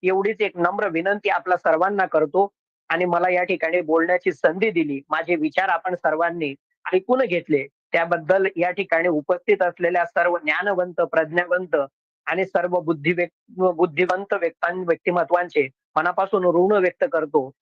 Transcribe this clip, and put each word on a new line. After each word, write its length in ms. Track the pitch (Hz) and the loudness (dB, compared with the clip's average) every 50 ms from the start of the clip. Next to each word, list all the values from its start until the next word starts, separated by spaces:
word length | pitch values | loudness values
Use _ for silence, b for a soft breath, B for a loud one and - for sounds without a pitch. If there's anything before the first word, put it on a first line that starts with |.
| - | 0
एवढीच 380 | 180 190 190 196 202 220 185 | 0 0 2 0 0 -2 -2
एक 160 | 214 196 - | -4 -4 -2
नम्र 320 | 180 170 175 185 208 208 202 | 0 0 0 0 0 -4 -2
विनंती 400 | 165 165 170 190 202 208 _ 202 | -2 -2 -2 -2 -2 -2 _ -2
आपल्या 280 | 185 180 - 180 180 175 | -2 -2 0 0 -2 0
सर्वांना 480 | _ 185 160 160 175 190 208 202 190 | _ 2 2 2 2 0 0 0 -2
करतो 420 | 170 - 160 151 147 - 180 196 202 _ _ _ _ _ _ _ _ | 0 2 0 0 2 2 0 0 0 _ _ _ _ _ _ _ _
आणि 160 | 160 165 180 | -2 -2 0
मला 260 | 180 175 170 175 185 | 0 0 0 0 2
या 120 | 185 180 180 | 0 0 0
ठिकाणी 360 | 175 190 156 - 160 165 180 | 0 -2 -2 -2 -2 -2 -2
बोलण्याची 520 | 175 151 156 165 165 170 180 180 _ 190 165 | 0 2 2 2 2 2 0 0 _ -2 -4
संधी 380 | - - 170 160 190 190 226 | 0 0 0 2 2 -2 0
दिली, 300 | 196 170 160 147 143 135 139 _ | 0 0 -2 -2 -4 -8 -6 _
माझे 240 | 151 156 165 151 175 | -4 -4 -2 -2 -2
विचार 340 | 165 151 156 151 - 185 196 | 0 -2 -2 0 0 0 0
आपण 260 | 180 165 - 185 180 | 0 -2 -2 -4 -6
सर्वांनी 600 | 175 _ 165 151 156 170 170 170 175 160 143 139 - _ _ _ _ _ - - | -2 _ -2 0 0 -2 -2 -2 -4 -6 -8 -8 -10 _ _ _ _ _ 0 0
ऐकून 320 | 185 190 - 240 262 269 | 0 2 2 2 2 2
घेतले, 420 | 208 175 175 165 - 151 143 135 143 _ _ _ _ - | 0 0 -4 -2 0 0 0 0 -4 _ _ _ _ -2
त्याबद्दल 540 | 170 165 170 175 165 160 151 185 196 190 190 - | -2 0 0 -2 -4 2 2 2 4 4 0 0
या 140 | 170 165 180 | 0 -2 -2
ठिकाणी 380 | 180 180 196 - - 165 165 180 | -2 -4 -4 -2 0 0 2 2
उपस्थित 540 | 170 151 143 _ 185 175 _ - 208 196 185 | 0 0 0 _ -2 -2 _ 0 0 2 2
असलेल्या 420 | 175 175 _ 180 170 180 180 170 | -2 -2 _ -2 0 0 0 -2
सर्व 340 | 170 _ 185 170 175 175 175 | 0 _ 0 0 0 0 -2
ज्ञानवंत, 600 | 160 151 151 165 185 208 196 180 180 180 175 - | -2 -2 -2 -2 0 -2 0 -2 -2 -4 -2 -4
प्रज्ञावंत 760 | 170 160 - 160 160 156 156 175 175 175 180 180 185 175 151 156 139 135 _ _ _ _ _ _ _ | -2 0 2 0 0 0 0 -2 0 0 -2 -2 -2 -2 -2 -2 -2 -2 _ _ _ _ _ _ _
आणि 180 | - 156 175 190 | -6 -2 -2 -2
सर्व 360 | 190 _ 185 170 180 180 180 | -2 _ -2 -2 0 -2 -2
बुद्धी 320 | 165 151 170 151 143 160 180 | -2 -2 -4 -2 -2 -4 -2
व्यक्-, 600 | 170 175 170 _ _ _ _ - 180 185 185 175 | -2 -2 -4 _ _ _ _ -6 0 0 0 2
बुद्धिवंत 600 | 160 180 175 147 143 180 175 175 185 202 196 - | 2 0 0 2 -2 0 0 0 -4 -2 -4 -4
व्यक्तां-, 500 | 196 170 165 - _ - 170 175 185 185 | -2 -2 -4 -4 _ -6 -4 -4 -4 -2
व्यक्तिमत्वांचे 840 | 170 165 156 _ - 175 180 165 139 170 175 180 175 - 151 139 131 _ _ _ _ _ | -2 -2 -2 _ -2 0 0 0 2 2 0 0 0 0 -2 -2 -2 _ _ _ _ _
मनापासून 480 | 151 156 175 180 - 190 190 - 202 180 | -2 -2 0 0 -2 -2 0 0 0 2
ऋण 280 | 180 170 170 180 190 214 | 2 4 4 4 4 4
व्यक्त 320 | 208 185 180 175 _ - - - | 4 2 0 0 _ -4 -2 0
करतो. 380 | 160 156 147 147 156 131 131 139 _ | -2 -4 0 0 -2 -2 -2 -10 _